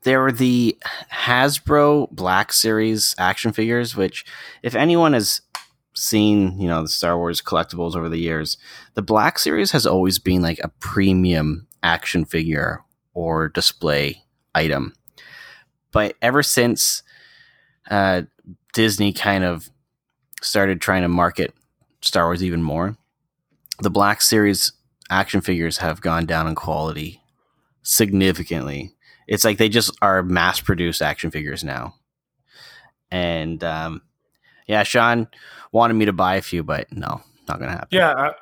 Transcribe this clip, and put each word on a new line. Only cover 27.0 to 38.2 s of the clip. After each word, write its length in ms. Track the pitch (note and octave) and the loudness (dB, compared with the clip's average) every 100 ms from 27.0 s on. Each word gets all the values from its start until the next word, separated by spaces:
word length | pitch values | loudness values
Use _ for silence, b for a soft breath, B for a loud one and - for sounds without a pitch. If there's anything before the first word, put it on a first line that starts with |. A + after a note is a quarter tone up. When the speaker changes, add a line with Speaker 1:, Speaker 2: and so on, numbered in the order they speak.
| D#2 - _ _ _ _ _ _ | -10 -14 _ _ _ _ _ _
Speaker 1:
significantly. 1120 | - - G#2 G2 F#2 F2 D#2+ E2 C#2 C#2+ E2 _ b b b | -2 2 2 4 2 0 -6 -6 -6 -10 -12 _ b b b
It's 180 | G#2 | 0
like 140 | A2+ G2+ | 0 2
they 100 | A2 | 2
just 220 | A2+ G#2+ - | 2 0 0
are 220 | G2+ F#2+ | 2 2
mass-produced 800 | F2+ F2+ F2+ - - F2 F2 - | 2 2 2 0 -2 0 -2 -2
action 280 | D2+ D2 D#2+ | -4 -4 -8
figures 320 | D2+ D2 C2+ | -8 -8 -8
now. 340 | - B2 B2 - _ _ _ _ B B B B B _ _ | -8 -10 -10 -16 _ _ _ _ B B B B B _ _
And, 520 | F2+ F2 E2 D#2+ D#2+ | -4 -2 -2 -4 -6
um, 400 | E2+ D#2+ D#2+ D#2 - _ _ _ b b - | -6 -6 -8 -10 -16 _ _ _ b b -2
yeah, 180 | G#2+ | 0
Sean 440 | G2+ B2 A#2 A#2 A2+ B B B B | 2 2 4 2 -2 B B B B
wanted 240 | A2 A#2 | 2 2
me 120 | A2 G#2 | 4 2
to 60 | |
buy 240 | F#2 F#2 F#2+ | 2 0 0
a 60 | |
few, 200 | - F2 | -2 -6
but 280 | D2+ D2 - | -4 -6 -6
no, 280 | G2 - - - _ - | -10 -10 -10 -14 _ -12
not 100 | F2 | -10
gonna 140 | C3 | -8
happen. 160 | - - | -10 -2
Speaker 2:
Yeah, 220 | F#3 E3 | 2 2
I, 180 | C3+ | 2